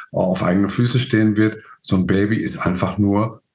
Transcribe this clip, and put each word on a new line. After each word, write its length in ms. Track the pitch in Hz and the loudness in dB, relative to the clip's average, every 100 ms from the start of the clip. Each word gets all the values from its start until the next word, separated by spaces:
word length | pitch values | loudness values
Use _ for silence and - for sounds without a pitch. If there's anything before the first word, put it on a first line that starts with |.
| - | -8
äh, 60 | - | -2
auf 260 | 92 92 | -2 0
eigene 240 | 90 92 98 | 0 0 0
Füße 320 | - 123 127 | 0 0 0
stehen 380 | 127 110 107 104 | 0 2 2 2
wird. 260 | 107 - - - | 0 0 -14 -20
So 140 | - 95 | -2 0
ein 120 | 90 | 2
Baby 340 | 92 104 110 | 2 2 0
ist 160 | - - | -4 -4
einfach 400 | 90 90 92 98 | -2 -2 -2 0
nur 440 | 101 101 113 - _ | 0 2 -2 -6 _